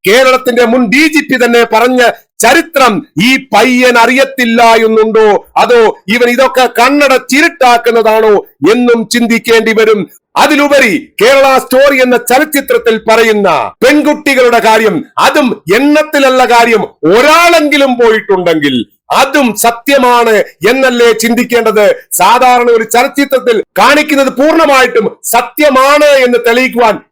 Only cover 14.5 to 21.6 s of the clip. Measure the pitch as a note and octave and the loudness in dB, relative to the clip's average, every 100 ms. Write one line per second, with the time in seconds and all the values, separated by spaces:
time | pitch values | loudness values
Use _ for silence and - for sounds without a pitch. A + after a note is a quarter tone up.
14.5 | A#3 G#3+ A3 A3 E3 - - G#3+ D4 B3+ | 0 0 0 0 -4 -8 -2 -2 0 -2
15.5 | - - G#3+ C#4+ D4 D4+ D4 C4+ B3+ B3+ | -6 -4 -2 2 0 0 -2 0 0 2
16.5 | A#3 A#3 A3 - _ D#3 G#3 C#4+ E4 E4+ | 2 2 0 -4 _ 0 2 2 2 2
17.5 | E4+ D4 C#4+ C4+ B3 A#3 A3 G#3+ F#3 F3 | 0 0 0 -2 0 0 0 -2 -2 -2
18.5 | D#3+ C#3+ B2+ G#2 _ _ F3 C4+ D4 B3+ | -2 -2 -4 -8 _ _ -2 -2 -2 -2
19.5 | G3 A#3 A#3 - C#4 B3 B3 A#3 G#3+ - | -2 -4 -4 -2 0 2 0 2 0 -2
20.5 | _ F#3+ C4 C4 A#3+ A#3 A3 A3+ A#3+ A#3+ | _ -2 0 -2 2 0 0 -2 -2 -2
21.5 | A#3+ | -2